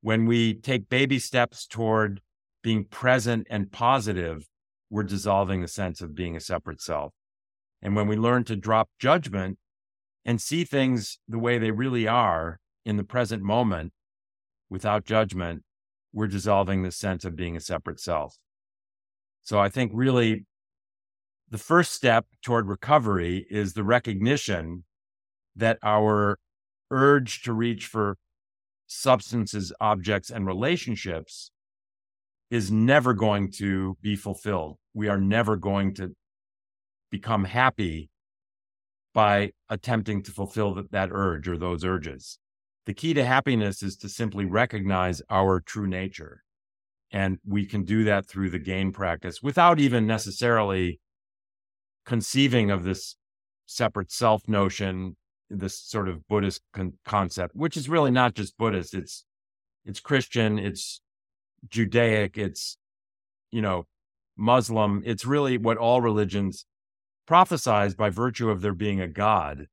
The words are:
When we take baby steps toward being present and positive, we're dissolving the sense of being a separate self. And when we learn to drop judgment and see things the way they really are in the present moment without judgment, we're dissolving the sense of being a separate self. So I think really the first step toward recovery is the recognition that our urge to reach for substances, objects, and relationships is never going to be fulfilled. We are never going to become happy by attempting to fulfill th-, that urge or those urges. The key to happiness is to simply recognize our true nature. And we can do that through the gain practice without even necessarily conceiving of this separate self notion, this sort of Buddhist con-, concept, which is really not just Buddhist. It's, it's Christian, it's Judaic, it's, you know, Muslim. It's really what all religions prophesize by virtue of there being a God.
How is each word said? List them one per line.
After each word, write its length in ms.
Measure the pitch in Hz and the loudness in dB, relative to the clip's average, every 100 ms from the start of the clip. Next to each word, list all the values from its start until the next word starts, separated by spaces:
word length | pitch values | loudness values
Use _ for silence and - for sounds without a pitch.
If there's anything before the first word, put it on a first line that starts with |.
When 240 | 110 113 113 | 0 2 4
we 280 | 117 113 | 4 2
take 360 | 110 127 127 98 | -2 -2 -4 0
baby 300 | 127 139 135 | 0 2 0
steps 480 | - 127 120 - - | 0 0 0 -2 -14
toward 540 | 110 113 110 107 98 _ _ _ _ | -4 0 2 2 -2 _ _ _ _
being 220 | 117 110 101 | -2 -2 -2
present 640 | - 127 127 117 117 - | -2 2 2 2 -2 -2
and 220 | 110 95 | -6 -6
positive, 760 | - 117 135 107 92 85 80 73 _ _ _ _ | -2 2 2 0 -4 -4 -6 -14 _ _ _ _
we're 140 | 104 | -4
dissolving 580 | 101 101 98 98 95 95 | -4 -2 2 2 2 -2
the 60 | 87 | -4
sense 340 | - 95 - | -6 -6 -6
of 140 | 85 76 | -12 -6
being 200 | 87 82 | -6 -6
a 40 | |
separate 420 | - 90 82 78 | -6 -6 -6 -12
self. 320 | - 78 73 _ _ _ _ _ _ _ | -8 -6 -6 _ _ _ _ _ _ _
And 140 | 101 104 | -2 0
when 120 | 104 | 2
we 80 | 107 | 2
learn 280 | 117 123 117 | 2 2 0
to 100 | 110 | -4
drop 340 | 104 110 110 _ | 2 2 2 _
judgment 580 | 127 165 147 98 92 95 _ _ _ _ _ _ | 2 2 2 -4 -4 -8 _ _ _ _ _ _
and 180 | - 117 | -2 -2
see 220 | - 160 | 0 -4
things 560 | 170 143 131 123 101 - - | 0 0 2 0 -4 -12 -8
the 120 | 113 | -4
way 180 | 120 120 | 0 0
they 140 | 113 | 0
really 360 | 107 131 123 107 | 0 -2 0 2
are 520 | 120 110 82 82 80 _ _ - | 4 4 2 -2 -8 _ _ -4
in 120 | 104 | -4
the 60 | |
present 400 | 101 123 113 113 | -2 -2 -2 -2
moment 480 | 98 110 120 87 82 _ _ _ _ _ _ _ _ | 0 2 2 0 -6 _ _ _ _ _ _ _ _
without 360 | 95 107 104 - | -6 0 0 2
judgment, 580 | 110 107 92 85 80 _ _ _ _ _ | 0 0 -2 -6 -8 _ _ _ _ _
we're 140 | - 107 | -6 -4
dissolving 560 | 98 95 101 95 95 | -2 2 2 4 0
the 80 | 92 | -2
sense 340 | - 101 90 92 | -4 -6 -4 -6
of 100 | 80 | -6
being 200 | 87 85 | -6 -8
a 60 | |
separate 380 | - 85 80 85 | -6 -8 -6 -10
self. 380 | - 80 73 _ _ _ _ _ _ _ _ _ _ _ | -4 -4 -4 _ _ _ _ _ _ _ _ _ _ _
So 160 | - 107 | -2 2
I 100 | 101 | 2
think 220 | 113 120 | 0 -2
really 520 | 107 131 127 113 110 - _ _ _ _ _ _ _ _ _ _ | 2 2 4 4 2 -4 _ _ _ _ _ _ _ _ _ _
the 80 | 110 | -12
first 340 | - 165 165 | 2 4 4
step 340 | - 127 113 - _ | 2 4 4 2 _
toward 260 | - 117 101 | -2 0 0
recovery 760 | 98 - 151 113 98 85 90 - | -6 4 4 4 0 0 -2 -4
is 240 | 104 101 | -4 -2
the 100 | 110 | -2
recognition 1000 | 101 120 117 98 110 143 - 92 80 87 87 _ _ _ _ _ _ - | 2 2 2 -2 0 0 0 -4 -4 -10 -16 _ _ _ _ _ _ -2
that 220 | 113 113 | 0 0
our 560 | 107 107 107 104 104 104 _ _ _ _ _ | 2 4 4 4 2 0 _ _ _ _ _
urge 520 | 135 135 143 123 - | 2 6 6 2 -8
to 100 | - | -4
reach 320 | 113 117 110 - | -2 0 -2 -6
for 320 | 117 101 95 _ _ _ _ _ _ _ | -2 -2 -4 _ _ _ _ _ _ _
substances, 840 | - 135 127 - 120 101 107 90 - | -4 2 2 2 -4 -4 -4 -8 -2
objects, 500 | 107 107 90 101 - | 0 0 0 -2 -2
and 160 | 120 95 | -6 -4
relationships 1080 | 92 127 175 - 107 95 82 78 - - _ _ _ _ _ _ _ _ _ _ | -2 -2 -2 -4 -8 -6 -8 -10 -20 -20 _ _ _ _ _ _ _ _ _ _
is 200 | 120 98 | -2 0
never 440 | 107 113 143 127 | 2 6 6 4
going 360 | 107 110 101 98 | 2 2 2 -2
to 480 | - 101 95 95 95 | -4 -2 -2 -2 -6
be 140 | 104 101 | -4 -4
fulfilled. 600 | 104 95 104 95 78 76 _ | -4 -8 -4 -4 -6 -12 _
We 140 | 107 104 | -6 -2
are 120 | 101 | 0
never 360 | 98 107 107 107 | 2 2 2 0
going 380 | 95 98 98 95 | 0 0 0 -4
to 160 | 92 92 _ _ _ _ _ _ _ _ _ | -10 -12 _ _ _ _ _ _ _ _ _
become 360 | 101 113 110 95 | -10 -2 -2 0
happy 640 | 113 131 - 95 80 73 _ _ _ _ _ _ _ _ _ _ | 2 2 2 -4 -4 -10 _ _ _ _ _ _ _ _ _ _
by 380 | - 107 101 101 - _ | 2 4 4 2 -6 _
attempting 540 | 104 - 113 104 101 | -8 -2 -2 0 -4
to 80 | 95 | -6
fulfill 440 | - 98 - 104 92 | -10 -8 -2 -2 -2
th-, 120 | 98 | -6
that 180 | 101 95 | -4 -2
urge 360 | 98 98 82 78 | 0 0 -2 -4
or 100 | 87 | -4
those 280 | 90 87 90 | -4 -4 -2
urges. 540 | 92 78 67 - - _ _ _ _ - | -4 -4 -14 -18 -20 _ _ _ _ -12
The 80 | |
key 200 | 101 160 | -6 -2
to 120 | 147 123 | 0 2
happiness 580 | 127 143 120 104 95 | 2 2 0 0 -2
is 120 | 104 - | -8 -8
to 120 | 101 | -14
simply 360 | - 117 98 98 | -6 -4 -2 0
recognize 760 | 98 123 110 98 95 92 85 - | 2 0 -2 -2 0 0 -2 -2
our 320 | 98 95 92 | 2 4 2
true 260 | 85 110 98 | 0 -6 -4
nature. 560 | 92 95 - 78 - _ _ _ _ _ _ _ | -4 -8 -12 -20 -20 _ _ _ _ _ _ _
And 260 | 98 95 92 - | -2 0 -2 -2
we 200 | 101 98 | -4 -2
can 180 | 104 | -4
do 200 | 90 110 107 | 0 2 4
that 220 | 101 95 | 2 0
through 220 | 95 95 | -4 -4
the 100 | 87 | -4
gain 320 | 76 92 95 | -4 -2 -2
practice 500 | 95 95 85 92 82 | -2 -4 -4 -6 -8
without 380 | 139 143 175 165 | -4 4 4 6
even 280 | 139 120 110 | 4 4 2
necessarily 920 | 110 104 95 123 117 104 95 90 - _ _ _ _ _ _ _ _ _ _ - | 0 -4 -4 2 2 2 0 -2 -4 _ _ _ _ _ _ _ _ _ _ -4
conceiving 680 | 120 101 135 139 120 104 | -4 -2 2 4 4 2
of 120 | 98 | 0
this 320 | 87 92 - - _ _ _ _ _ | -2 -6 -8 -18 _ _ _ _ _
separate 460 | - 113 104 95 | -2 -2 -2 -6
self 360 | - 120 107 - | 0 2 2 2
notion, 680 | 104 98 - 98 92 95 90 _ _ _ | 0 0 -2 -6 -4 -8 -12 _ _ _
this 280 | 98 92 - | -8 -8 -10
sort 300 | - 110 95 | -8 -4 -4
of 200 | 82 - | -6 -2
Buddhist 340 | 104 98 - _ | 0 0 -4 _
con-, 200 | - 92 - - | -8 -8 -8 -2
concept, 500 | 104 92 - 87 98 | 0 0 -4 -8 -4
which 200 | 160 165 | -4 -4
is 140 | 135 | -2
really 220 | 165 143 | 2 4
not 220 | 127 123 | 4 2
just 240 | 110 98 _ | 0 -8 _
Buddhist. 360 | 113 98 87 | -2 0 -4
It's, 320 | 98 85 - _ _ _ _ _ _ - | -8 -10 -14 _ _ _ _ _ _ -16
it's 140 | 95 | -16
Christian, 580 | - 143 127 120 110 107 | -2 0 0 0 0 0
it's 440 | 98 98 - - _ _ _ _ _ _ 127 | -4 -6 -12 -14 _ _ _ _ _ _ -8
Judaic, 680 | 113 110 120 117 107 104 110 | -2 2 4 4 2 0 -2
it's, 400 | 101 - - - _ _ _ _ _ _ _ | -6 -6 -12 -14 _ _ _ _ _ _ _
you 100 | 113 | -4
know, 240 | 104 90 85 _ _ _ _ - | -2 -2 -6 _ _ _ _ -4
Muslim. 640 | 107 127 113 113 107 101 117 | 2 2 2 0 2 0 -2
It's 200 | 110 120 | -6 0
really 320 | 143 139 123 | 0 2 0
what 200 | 113 110 | 0 2
all 240 | 117 127 | 4 4
religions 640 | 117 107 101 101 98 95 - _ _ _ _ _ _ | 4 2 0 0 -2 -4 -16 _ _ _ _ _ _
prophesize 640 | 170 185 165 - 107 101 92 | 6 6 2 2 2 2 0
by 140 | 107 | -2
virtue 400 | 92 123 113 117 | 0 -2 0 -2
of 120 | 101 | 0
there 120 | 101 | -2
being 280 | 92 104 98 | -2 -2 -2
a 60 | 90 | -4
God. 580 | 76 104 104 76 71 73 | 0 2 2 0 -8 -14